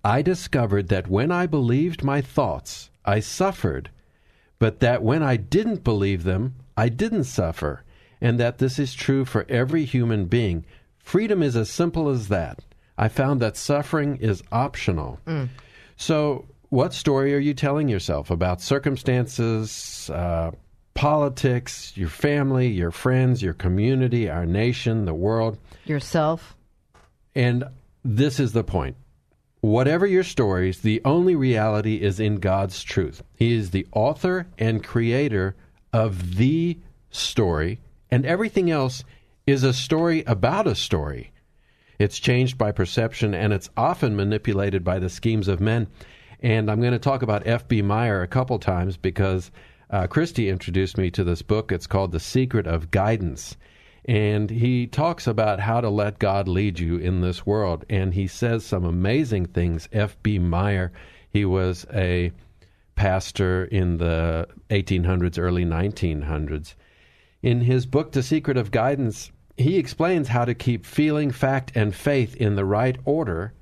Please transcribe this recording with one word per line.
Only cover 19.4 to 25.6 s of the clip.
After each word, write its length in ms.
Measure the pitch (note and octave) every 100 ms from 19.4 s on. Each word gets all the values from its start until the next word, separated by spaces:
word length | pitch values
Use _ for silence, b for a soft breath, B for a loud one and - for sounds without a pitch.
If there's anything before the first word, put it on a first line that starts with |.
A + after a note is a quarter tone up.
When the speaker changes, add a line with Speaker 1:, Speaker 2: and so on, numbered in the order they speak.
| A#2 A2 G#2+ - - - -
Speaker 1:
uh, 380 | D2+ F2 E2 E2 - - _ _
politics, 1000 | - C#3+ D3+ C#3+ C3 C3+ B2 - - -
your 140 | - E2+
family, 580 | - D3 D3 C3+ B2+ B2+
your 240 | F#2+ E2+
friends, 500 | - B2+ B2+ B2+ B2+
your 120 | F#2
community, 760 | E2+ F#2 F#2 A#2 C3 B2+ A#2+ G#2
our 160 | D#2+
nation, 600 | E2+ F#2+ A#2+ A#2+ A#2 A2
the 80 | F#2+
world? 440 | D#2+ G2 A2+ A2+ G#2